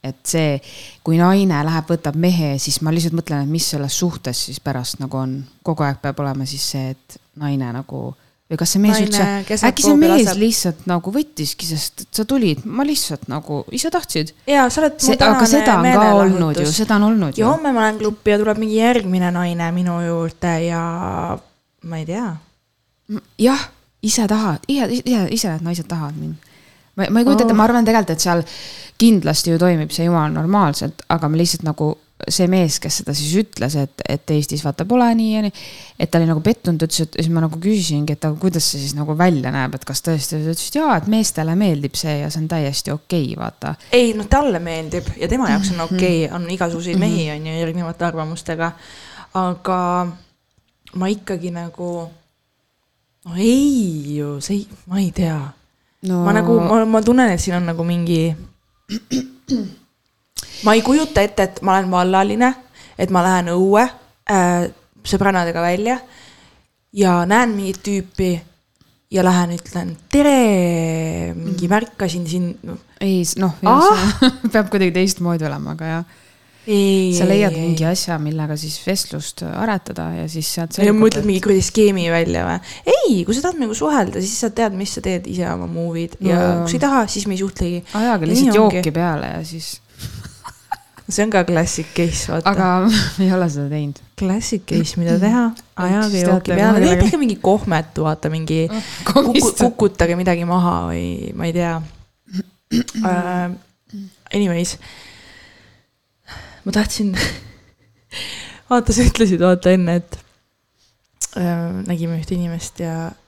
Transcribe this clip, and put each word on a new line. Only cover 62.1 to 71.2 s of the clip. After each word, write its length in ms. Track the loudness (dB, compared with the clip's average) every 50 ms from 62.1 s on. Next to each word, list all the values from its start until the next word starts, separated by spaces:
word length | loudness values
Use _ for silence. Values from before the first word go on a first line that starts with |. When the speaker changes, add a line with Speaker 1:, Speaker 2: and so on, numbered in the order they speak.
| 4 2 2 2 2 2 2 2 0 -2 -12 _ _ -20 -20 -20 -4
Speaker 2:
et 120 | -4 -2 0 2
ma 100 | 2 4
lähen 260 | 4 2 2 0 0 0
õue, 300 | 2 4 4 4 4 4 2 -2 -12 -20 _ _ _ _ 0
äh, 400 | 2 4 4 4 2 2 0 -2 -6 _ _ _ _ _ _
sõbrannadega 560 | -2 0 2 2 2 2 2 0 0 -2 -2 0
välja 340 | 0 0 0 0 -2 -2 -4 -6 -16 -20 -20 -20 -20 -20 _ _ _ _ _ _ _ _ _ _ _ 0
ja 280 | 2 4 4 4 4 4
näen 300 | 4 4 4 4 2 0
mingit 260 | -2 -4 -4 -6 -6 -4
tüüpi 480 | -2 -2 -2 -4 -4 _ -2 0 0 0 -2 -6 -14 _ _ _ _ _ _ _ _ _ _ _ _
ja 120 | 0 2 4
lähen 300 | 4 4 4 2 0 -4
ütlen, 380 | -8 -10 -10 -10 -8 -8 -8 -10 -12 -8 _
„Tere!“ 1200 | 2 4 4 6 6 4 4 4 4 4 2 2 2 0 0 -2 -2 -2 -4 -4 -4 -4